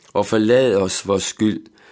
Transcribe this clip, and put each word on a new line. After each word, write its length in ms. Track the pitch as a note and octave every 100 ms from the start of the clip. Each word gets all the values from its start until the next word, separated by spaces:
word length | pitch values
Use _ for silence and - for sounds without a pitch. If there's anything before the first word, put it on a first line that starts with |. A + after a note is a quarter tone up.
| _
og 120 | - G2+
forlad 500 | A2 G#2+ B2 C3 G2
os 320 | F#2+ - -
vores 160 | G2
skyld, 420 | - - A2 G2 - _ -